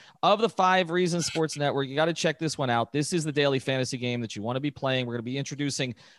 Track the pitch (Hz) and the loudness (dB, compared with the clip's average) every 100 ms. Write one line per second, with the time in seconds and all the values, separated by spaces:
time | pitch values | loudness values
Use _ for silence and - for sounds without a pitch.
0 | - - 170 208 220 - 185 185 165 180 | -20 -2 2 2 0 2 4 4 2 0
1 | 180 170 151 160 160 151 143 131 135 139 | 0 0 -2 0 -2 0 0 0 -2 2
2 | 165 165 165 147 160 - 131 117 113 147 | 2 2 0 0 -2 0 2 2 2 0
3 | 147 175 156 143 143 131 139 131 127 127 | 0 0 0 2 2 2 0 -2 -2 -2
4 | 123 120 113 104 110 131 147 - 135 131 | -4 -2 -4 -6 -4 -4 -4 -4 -2 -2
5 | 120 117 113 135 135 139 143 143 131 - | -2 -6 -6 -6 -6 -4 -4 -2 -4 -6
6 | - | -16